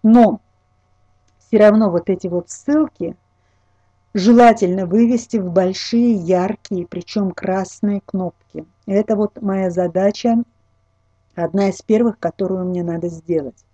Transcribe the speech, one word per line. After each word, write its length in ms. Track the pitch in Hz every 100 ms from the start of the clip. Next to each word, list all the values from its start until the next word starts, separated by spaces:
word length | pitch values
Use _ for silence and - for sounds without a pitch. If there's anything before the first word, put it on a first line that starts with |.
Но 380 | 220 233 220 214 _ _ _ _ _ _ _ _ _ _
всё 180 | _ 220
равно 320 | 208 214 214
вот 200 | 175 170
эти 180 | 185 185
вот 220 | 175 170
ссылки 680 | - - 294 311 _ 170 - _ _ _ _ _ _ _ _ _
желательно 720 | 208 190 233 240 220 180 185 180
вывести 520 | 202 233 240 - 226
в 140 | 180
большие, 640 | 170 185 - - 233 240
яркие, 720 | 208 165 180 185 214 - 185 175
причём 460 | 175 175 214 196
красные 720 | - 185 190 185 - 208 202
кнопки. 640 | - 190 180 _ _ 156 160 _ -
Это 300 | 196 202 214
вот 260 | 208 -
моя 300 | 202 190 185
задача, 720 | 175 180 175 196 - 240 233 240 _ _ _ _ _ _ _ _ -
одна 340 | 170 196 196
из 120 | -
первых, 380 | - 214 233 208
которую 460 | 170 - 190 185 180
мне 180 | 180
надо 240 | 170 170 175
сделать. 560 | 165 165 165 135 - _